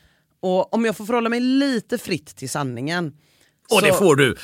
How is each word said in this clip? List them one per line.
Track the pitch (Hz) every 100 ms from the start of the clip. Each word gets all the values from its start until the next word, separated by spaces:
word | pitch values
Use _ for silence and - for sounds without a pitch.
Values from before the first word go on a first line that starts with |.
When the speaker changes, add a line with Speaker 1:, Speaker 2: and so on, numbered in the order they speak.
| _ _ _ _
Speaker 1:
Och | 185 185 -
om | 220 226
jag | 208
får | 208
förhålla | 240 226
mig | 240
lite | 254 269 277 240 - 247
fritt | - 175 - -
till | 131
sanningen, | 156 135 117 139 175 160 - _ _ _ _ -
Speaker 2:
Och | 220
det | 202
Speaker 1:
så, | 175
Speaker 2:
får | 190 143
du. | 131 -